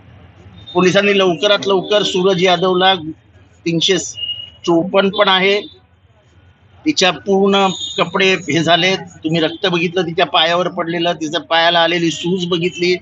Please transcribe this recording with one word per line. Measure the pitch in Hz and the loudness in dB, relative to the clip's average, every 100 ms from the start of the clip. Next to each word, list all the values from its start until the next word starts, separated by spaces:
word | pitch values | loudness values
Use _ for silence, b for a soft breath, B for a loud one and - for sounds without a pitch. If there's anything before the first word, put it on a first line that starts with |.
| - - - - - - - | -20 -20 -20 -20 -20 -20 -4
पोलिसांनी | 180 185 196 202 196 | 2 4 4 4 4
लवकरात | 190 156 208 202 196 | 2 2 2 2 0
लवकर | 190 196 208 | -2 2 0
सूरज | 190 190 185 180 | 0 0 0 2
यादवला | 185 175 185 180 185 190 156 - _ _ _ _ 170 | 2 2 2 2 2 0 -4 -14 _ _ _ _ -4
तीनशे | 165 160 180 - - - - - - | 0 0 0 -4 -10 -10 -10 -14 -6
चोपन्न | - 165 185 196 196 | 0 0 2 0 2
पण | 214 190 | 2 2
आहे, | 185 190 202 196 - _ _ _ _ _ _ _ _ _ - 156 | 2 2 0 -4 -16 _ _ _ _ _ _ _ _ _ -6 -4
तिच्या | 147 180 | 0 0
पूर्ण | 185 202 196 196 196 190 180 - - | 0 0 2 2 2 0 -2 -6 -4
कपडे | 170 190 190 | -2 0 0
हे | 185 156 151 | 0 -2 -2
झाले, | 156 170 185 190 | 2 2 2 -2
तुम्ही | - - 156 165 | -6 -10 -4 -2
रक्त | 156 165 190 | -2 -2 -2
बघितलं | 175 170 175 | -2 -2 -2
तिच्या | 165 170 175 | -4 -2 0
पायावर | 175 160 175 175 | 0 2 0 -2
पडलेलं, | 180 165 175 170 | -4 -6 -4 -4
तिच्या | 170 156 165 | -4 -6 -6
पायाला | 143 165 170 175 | -2 0 2 2
आलेली | 165 175 165 | 2 0 -2
सूज | 160 175 190 175 | -4 -4 -4 -2
बघितली. | 180 175 175 175 180 | -4 -4 -2 -2 -2